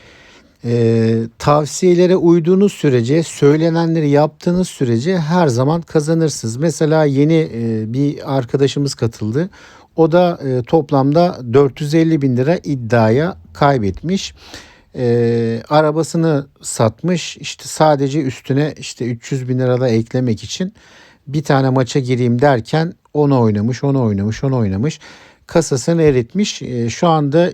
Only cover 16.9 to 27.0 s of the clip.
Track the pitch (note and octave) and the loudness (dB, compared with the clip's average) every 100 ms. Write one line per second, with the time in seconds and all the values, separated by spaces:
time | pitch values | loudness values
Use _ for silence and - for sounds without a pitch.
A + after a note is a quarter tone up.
16.9 | - D#3+ F2+ - - D3 - - - D#3 | 0 -4 -4 -6 -12 -14 -14 -8 0 2
17.9 | C#3+ C#3 D3+ C3 - - C3+ D3+ - - | 2 0 -2 -4 -6 -4 -2 -2 -6 -14
18.9 | - A#2+ A#2+ - C#3 B2+ B2+ B2+ B2 C3 | -8 -6 -6 -6 -6 -4 -2 0 0 0
19.9 | A2+ A2+ B2+ B2+ G#2+ G#2+ - F#3 - - | 0 0 -2 -2 -4 -6 -8 -8 -10 -20
20.9 | - - _ - D3 D3 C#3 C3+ C3 B2 | -20 -20 _ -8 -4 0 0 2 0 0
21.9 | D3 B2 B2 B2 A#2+ D3 B2 - D#3 E3 | -2 -2 0 0 2 2 2 0 -2 -2
22.9 | - _ D3 C#3+ C3 A2+ G#2 A2+ B2 C#3+ | -8 _ 0 2 2 2 0 -2 -2 -2
23.9 | C3+ A2+ G2 G#2 A2 C#3 B2+ G#2 F#2+ D3 | 0 0 0 -2 -4 -2 -2 -2 -2 -4
24.9 | - - - - _ - E3+ D#3 C3 - | -6 -16 -20 -20 _ -4 -2 0 -2 0
25.9 | E3+ D3+ B2+ A#2 F#3+ G#3 - C3 B2 A#2 | 2 4 2 0 -4 -4 -6 -8 -4 -4
26.9 | - | 0